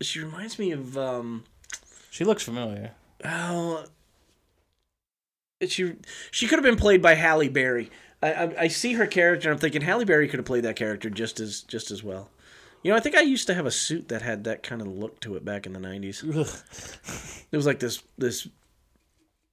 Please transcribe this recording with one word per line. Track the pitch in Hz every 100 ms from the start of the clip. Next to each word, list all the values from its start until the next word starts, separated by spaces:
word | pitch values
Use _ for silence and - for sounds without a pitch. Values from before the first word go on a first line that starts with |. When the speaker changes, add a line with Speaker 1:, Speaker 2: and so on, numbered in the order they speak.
Speaker 1:
she | 143 160
reminds | 156 170 220 226
me | 190
of, | 147 127 135
um, | 131 123 120 113 - _ - - _ - -
Speaker 2:
She | - 190
looks | 208
familiar. | - 120 113 101 110 - _ -
Speaker 1:
Oh, | 156 170 175 170 170 160 - _ _ _ _ _ _ _ _ _ _ _ _ _ _ _ _ - 185
she, | - 180 160 - - -
she | - 233
could | 320
have |
been | 269 226
played | 208 190
by | 170
Halle | 156 165 156 139
Berry. | 135 127 120 113 - - -
I, | 151
I, | 165 170 165
I | 165
see | - 240
her | 233 202
character, | 185 175 170 156
and | 147
I'm |
thinking | 156 147
Halle | 160 226
Berry | 202 151 147
could | 123
have | 123
played | 123 113
that | 110
character | 110 101 110
just | 101 110 -
as, | 107 98
just | - 113 -
as | 95
well. | 107 95 104 _ - - - _
You | 170
know, | 220
I |
think | 294 -
I |
used | 302 262 -
to |
have | 180 135
a |
suit | - - 165 -
that | 110
had | 120 104
that | 107 -
kind | - 117
of | 101
look | 95 107 -
to | 110 95
it | 104
back | 101 95
in |
the | 95
nineties. | 92 98 98 98
Speaker 2:
Ugh. | 156 156 143 - - - - - - - - - -
Speaker 1:
It | 151
was | 143
like | 131
this, | 120 - - -
this | 127 113 - _ _ _ _ _ _ _ _ _ _